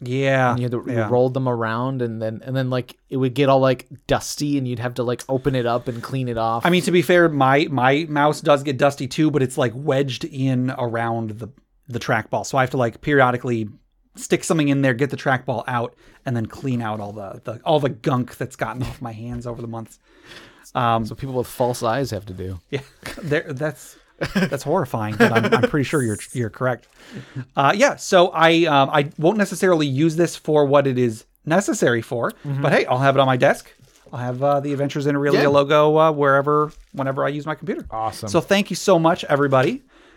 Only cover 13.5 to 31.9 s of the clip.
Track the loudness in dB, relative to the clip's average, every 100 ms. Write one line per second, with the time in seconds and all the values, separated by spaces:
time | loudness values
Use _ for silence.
13.5 | -4 -4 -12 _ _ _ -12 -2 -2 0
14.5 | 0 2 2 2 2 -2 -2 -2 -2 -2
15.5 | -6 -4 -4 -6 _ _ _ -6 -4 -4
16.5 | -6 -4 -4 -4 -6 -8 -12 -12 -12 -12
17.5 | -8 0 0 0 -2 -2 -2 -4 -8 -10
18.5 | -8 -8 -6 -8 -8 -12 -12 -12 -10 -10
19.5 | -12 -12 -12 -14 _ _ _ -20 -20 -20
20.5 | _ -8 -2 2 0 -2 -8 -6 -6 -6
21.5 | -2 -2 0 -2 -2 -4 -6 -10 -12 -10
22.5 | -10 -10 -10 -10 _ -16 -10 -4 -4 -4
23.5 | -8 -8 -8 -18 -20 _ -10 -4 -2 -2
24.5 | -4 -2 -2 -2 -4 -4 2 2 2 2
25.5 | 2 2 0 0 -2 -2 -4 -6 -6 -6
26.5 | -4 -4 -4 _ _ -20 -18 -14 -16 -10
27.5 | 0 2 4 2 0 2 4 4 4 4
28.5 | 6 4 4 4 2 0 0 0 2 -2
29.5 | 0 2 2 2 2 0 2 -2 -2 0
30.5 | 2 4 4 4 2 0 -2 -14 _ 0
31.5 | 0 0 0 2